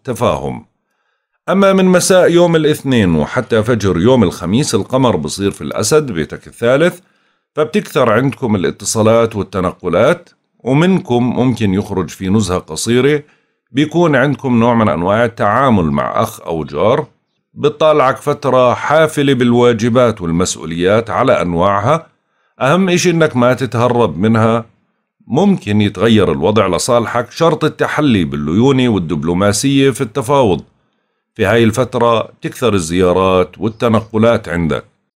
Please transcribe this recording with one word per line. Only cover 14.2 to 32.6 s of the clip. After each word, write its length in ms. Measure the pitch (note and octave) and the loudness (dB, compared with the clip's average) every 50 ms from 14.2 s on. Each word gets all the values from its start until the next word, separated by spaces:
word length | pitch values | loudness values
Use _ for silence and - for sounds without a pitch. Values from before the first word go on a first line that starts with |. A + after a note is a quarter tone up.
| C3 D3 C3+ - - C3 B2 A2+ | 2 0 -2 -2 -2 0 0 2
نوع 140 | A2+ B2 A#2 | 2 2 2
من 140 | A#2 A2 G#2 | 2 2 0
أنواع 360 | D#2 E2 F2 F#2+ G2+ A2+ A#2+ | 0 -2 -2 0 0 0 0
التعامل 600 | A#2 A2+ - A#2 G2+ G#2+ B2+ C#3 C3 A2+ G2 E2 | -2 -2 -2 -2 0 0 0 2 2 2 2 0
مع 380 | D2+ C#2+ C2+ B1+ G#1 - - | 0 -2 -2 -4 -4 -2 -4
أخ 180 | A2+ - - - | -4 -4 -6 -12
أو 240 | - F2 E2+ D#2+ D2 | -10 -8 -6 -6 -6
جار. 420 | C2+ C#2 D2+ F2+ A2 C3 D3+ D3 - _ _ _ _ _ _ _ _ - | -6 -4 -2 0 0 0 -2 -4 -8 _ _ _ _ _ _ _ _ -8
بتطالعك 640 | A2 B2 D3+ D3+ - D#3+ D#3 D3+ D3 B2+ C3 B2+ | -4 -2 -2 0 0 0 2 2 2 2 0 0
فترة 580 | - - D3 C#3+ C#3+ - C3+ B2+ B2+ B2+ B2 A2+ | -2 -4 -6 -4 -4 -2 0 2 2 2 2 0
حافلة 600 | - - - D3 D#3+ D#3+ D3+ - D3 C#3 C#3 C3+ | -2 -2 0 2 2 2 0 0 0 0 0 2
بالواجبات 840 | A#2+ B2+ A#2+ A#2+ A#2+ A#2+ A#2+ A#2+ G#2 A2+ B2 A2+ B2+ B2 A2+ G#2+ G#2+ | 2 2 2 2 4 4 2 2 2 0 0 2 2 2 2 0 -2
والمسؤوليات 920 | F2 E2 E2 F2 F#2 - - A1+ C#2 D#2+ E2 E2+ F2 F#2 G#2 A2+ A2+ A2 | -4 -2 -2 -2 -2 -2 -4 -8 -10 -10 -4 -2 0 2 2 0 0 -2
على 320 | F2 G2+ B2 C3+ A2 D#2 | -2 -2 0 2 2 0
أنواعها. 640 | E2+ F2+ E2+ E2 F#2 G2+ G2 G2+ G#2 B2+ D#3 D#3+ - _ _ _ _ _ _ _ _ _ _ - | 0 -2 -2 0 0 0 0 0 0 0 -2 -2 -4 _ _ _ _ _ _ _ _ _ _ -2
أهم 280 | A#2+ C3+ E3 F#3 G3 F3+ | 0 0 2 2 2 0
إشي 220 | F3+ F3 - F3+ | 0 0 0 0
إنك 260 | E3+ E3 D#3 D3+ - | 2 2 0 0 2
ما 180 | B2 A#2+ B2 - | 2 2 2 0
تتهرب 640 | - C3+ A2 - A2+ A#2+ B2 A#2+ A#2+ A#2 F2+ C#2 D#2+ | 0 -4 -4 -2 0 0 0 2 0 0 0 0 0
منها، 460 | G2+ A2 A#2 A2 A2+ A2+ A2+ A#2 A2 _ _ _ _ _ _ _ _ _ _ _ _ | 0 2 2 2 2 2 0 -2 -4 _ _ _ _ _ _ _ _ _ _ _ _
ممكن 540 | - G#2+ D3+ G3 G3+ F#3+ F#3+ - G#2 G#2 G#2+ | -4 -2 0 2 2 2 0 -2 -2 0 2
يتغير 520 | G#2 G2 G2+ F2+ G#2 A#2+ A2+ G#2 F#2 D#2+ | 0 0 0 0 2 2 4 4 2 2
الوضع 340 | D#2 C#2 D#2 G2+ G#2 A2 G2 | 0 0 0 0 2 2 0
لصالحك، 640 | F#2+ E2+ E2 - - A#2+ A#2 A2 - - A#2+ A#2 - | 0 0 -2 -2 0 0 0 0 -2 -4 -6 -6 -6
شرط 340 | - - E3 E3 D#3+ A3 D#3+ | -4 0 0 0 0 0 -2
التحلي 600 | D3 - - C#3+ - - - D3+ C#3 A2+ F#2+ E2 | -4 -2 -2 -4 -4 -2 0 0 2 2 2 0
بالليونة 640 | C#2 C#2 D2 D2 D2+ E2+ G#2+ B2 C#3 C3+ C3 B2+ B2 | -2 -4 -6 -4 -2 0 2 2 4 2 2 2 0
والدبلوماسية 1040 | G#2+ F#2+ E2+ D2+ F2 D2+ C#2+ E2 F2 F#2 G2+ G#2 G2+ - - C#3 C#3 C3+ C3+ C3+ | 0 -2 -2 -4 -4 -4 -2 -2 -2 0 0 0 0 0 0 0 2 2 2 2
في 100 | B2 - | 0 -2
التفاوض. 640 | C#3 A2+ - C#3+ A#2 C#3 D3 C#3 B2+ G2+ E2+ C#2+ - _ _ _ _ _ _ _ _ _ _ _ _ _ _ | -6 -8 -6 -6 -4 0 0 2 2 2 0 -2 -6 _ _ _ _ _ _ _ _ _ _ _ _ _ _
في 120 | - G#2 | -4 0
هاي 180 | F#2+ A2 A#2 A#2 | 2 2 4 2
الفترة 640 | A2 G#2+ B2+ B2+ A#2 - A#2+ A#2+ A#2 A#2 A2+ - - - _ | 2 2 -2 -4 -4 -2 0 0 0 0 0 -2 -6 -12 _
تكثر 320 | - D#3 - - | -12 -12 -6 -4